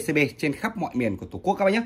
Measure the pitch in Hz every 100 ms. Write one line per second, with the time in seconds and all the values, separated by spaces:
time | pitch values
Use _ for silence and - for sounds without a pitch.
0 | 156 151 143 - 151 - 220 214 160 123
1 | 113 92 - 92 180 196 196 220